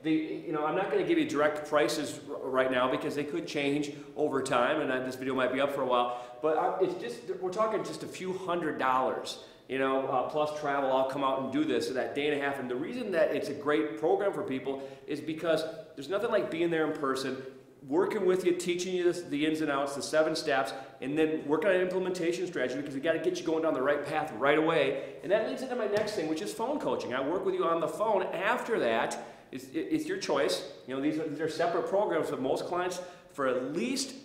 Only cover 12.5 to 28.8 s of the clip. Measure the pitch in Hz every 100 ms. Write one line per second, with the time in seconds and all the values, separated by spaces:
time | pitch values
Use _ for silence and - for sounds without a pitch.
12.5 | 135 123 123 175 247 220 175 151 139 -
13.5 | 135 143 151 147 - 156 196 202 156 139
14.5 | 131 135 139 139 - - 147 156 156 170
15.5 | 160 - - - - 139 196 226 220 151
16.5 | 165 175 160 156 151 139 131 135 131 -
17.5 | - - - 139 151 202 220 185 185 180
18.5 | 175 175 175 180 180 175 175 135 143 156
19.5 | 156 156 139 143 139 - 156 160 - -
20.5 | 135 - - - - 127 151 156 156 139
21.5 | 156 208 185 185 190 185 180 170 175 185
22.5 | 147 127 143 139 135 156 160 175 175 -
23.5 | 160 160 139 131 143 - 156 143 110 135
24.5 | 151 160 160 135 - - - 143 208 226
25.5 | 262 247 247 214 202 214 - 156 156 208
26.5 | - 226 285 170 123 - 127 143 185 190
27.5 | 180 165 170 156 - 220 208 - 160 190
28.5 | 247 - 214